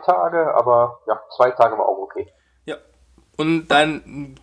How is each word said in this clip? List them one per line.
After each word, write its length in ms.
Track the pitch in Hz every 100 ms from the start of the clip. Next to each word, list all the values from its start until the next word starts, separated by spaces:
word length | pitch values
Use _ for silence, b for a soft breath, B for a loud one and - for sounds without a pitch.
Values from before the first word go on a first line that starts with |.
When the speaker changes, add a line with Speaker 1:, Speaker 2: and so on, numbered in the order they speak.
Speaker 1:
Tage, 520 | - 180 170 170 156 123
aber 460 | 120 120 120 - 113
ja, 140 | 107 - -
zwei 140 | 127
Tage 260 | 127 117 110
war 100 | 101
auch 120 | 95
okay. 280 | 98 - 107 _ _ _ -
Speaker 2:
Ja. 120 | 151 _ _ _ _ _ -
Und 300 | 156 165 165
dann 680 | 143 156 147 - 139 139 131